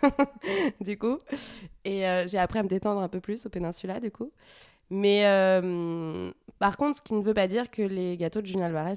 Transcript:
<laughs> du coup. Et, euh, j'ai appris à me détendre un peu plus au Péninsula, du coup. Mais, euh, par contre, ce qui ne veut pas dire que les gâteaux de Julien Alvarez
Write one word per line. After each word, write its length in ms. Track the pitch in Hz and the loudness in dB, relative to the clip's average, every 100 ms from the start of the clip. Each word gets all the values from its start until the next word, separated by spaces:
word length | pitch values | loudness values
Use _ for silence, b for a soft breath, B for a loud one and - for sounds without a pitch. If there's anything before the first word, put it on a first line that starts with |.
<laughs> 760 | 285 - 277 - 370 392 311 - | 4 4 -2 -2 -2 0 0 -2
du 160 | 196 202 | -6 -4
coup. 180 | 220 285 - 285 B B 185 - 196 | -2 -4 -6 -10 B B -18 -12 -6
Et, 200 | 196 190 | -2 0
euh, 200 | 180 180 | 0 0
j'ai 100 | 202 | 0
appris 220 | 180 226 | 0 0
à 40 | |
me 60 | 196 | 0
détendre 320 | 185 214 202 | 0 0 0
un 80 | 180 | -2
peu 100 | 185 | -6
plus 280 | - 220 214 | -6 -8 -6
au 20 | |
Péninsula, 500 | 190 170 175 190 196 | -6 -6 -6 -8 -6
du 120 | 233 | -6
coup. 200 | - 254 - B B B B - | -8 -12 -12 B B B B -8
Mais, 340 | 190 202 202 202 | 0 4 6 6
euh, 1080 | 196 190 185 180 175 170 165 160 170 - - - - | 6 6 4 2 -2 -2 -4 -4 -6 -6 -10 -16 0
par 180 | 202 196 | 0 2
contre, 200 | 294 277 | 0 -2
ce 40 | |
qui 120 | - 214 | -2 0
ne 80 | |
veut 100 | 208 | 2
pas 140 | 220 190 | 2 2
dire 240 | 214 247 | 0 -4
que 100 | - | -2
les 340 | 196 190 180 175 | -2 -2 -4 -2
gâteaux 240 | 165 214 | -4 -4
de 40 | 202 | -4
Julien 180 | 190 170 | -2 -2
Alvarez 280 | 160 165 | -2 -4